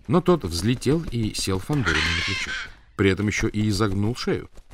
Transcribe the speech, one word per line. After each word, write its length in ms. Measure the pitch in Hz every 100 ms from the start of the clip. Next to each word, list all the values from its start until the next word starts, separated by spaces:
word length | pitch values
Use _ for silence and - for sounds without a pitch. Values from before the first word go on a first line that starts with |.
| -
но 120 | 170
тот 240 | 180 165
взлетел 600 | 87 85 101 127 120 160
и 300 | 156 120 107
сел 240 | - - 95
Фандорину 420 | - 147 113 -
на 240 | 82 85
плечо. 260 | - - - 262 - - - -
При 140 | 98
этом 160 | 95 101
еще 220 | - 110
и 200 | 107 107
изогнул 460 | 95 107 101 104 123
шею, 340 | 202 113 80 - -